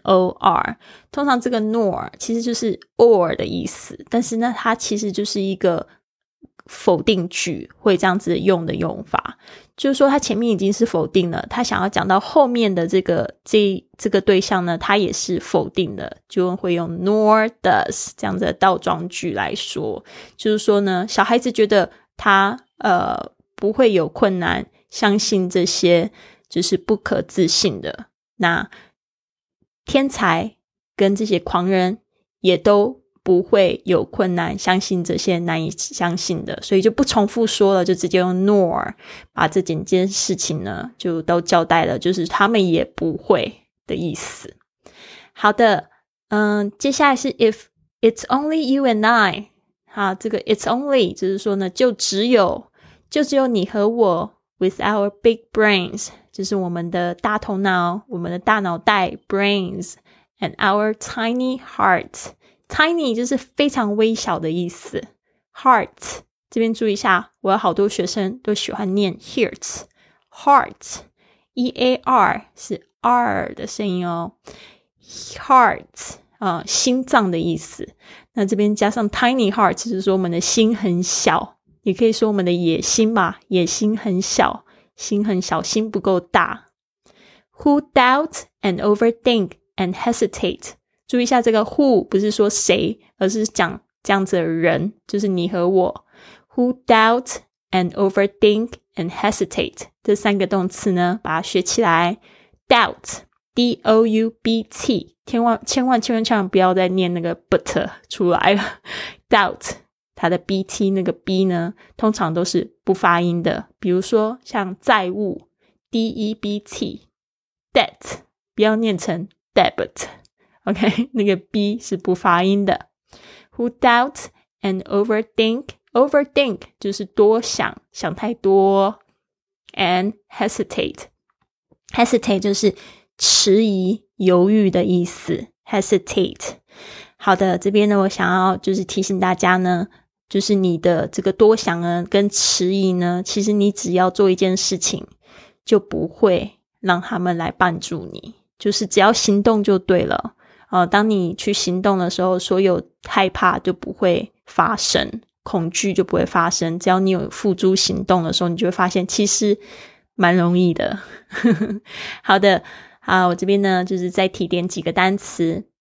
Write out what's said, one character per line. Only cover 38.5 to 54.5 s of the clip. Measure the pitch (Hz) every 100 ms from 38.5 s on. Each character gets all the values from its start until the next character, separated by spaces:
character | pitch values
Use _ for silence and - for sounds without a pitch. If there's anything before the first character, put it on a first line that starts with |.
| 208 175 - - - - - -
把 | - 156
这 | 190
整 | 180 156
件 | - 185 190
事 | 196 -
情 | 185 - 156
呢， | 98 - 247 -
就 | 180 165
都 | 160 170
交 | 175 175 165
代 | 170
了， | 165 -
就 | 175
是 | 190 165
他 | - 202
们 | 226 185
也 | 165 -
不 | - 165 -
会 | - 175 - - _ _ -
的 | -
意 | 170 -
思。 | - - - - _ _ - - - - -
好 | - 208
的， | 208 233 175 - _ _ _ -
嗯， | 208 214 208 202 -
接 | 269
下 | 269 294
来 | 254
是 | 269
if | - 226 214 - _ _ -
it's | 226 226 -
only | 262 302 320 262
you | 269 269
and | 214 214
I。 | 233 196 - 208 _ _ _ _
好， | - 196 190
这 | 220
个 | 208
it's | - 214
only | - 240 285 269 180
就 | - 185
是 | 196
说 | 208 196
呢， | 185
就 | - 254
只 | 202 - 196 233
有， | 240 180 - - _ - _ _
就 | 294 294
只 | 277
有 | 262
你 | 220 190
和 | 214 202
我， | 233 208 170 208 _ _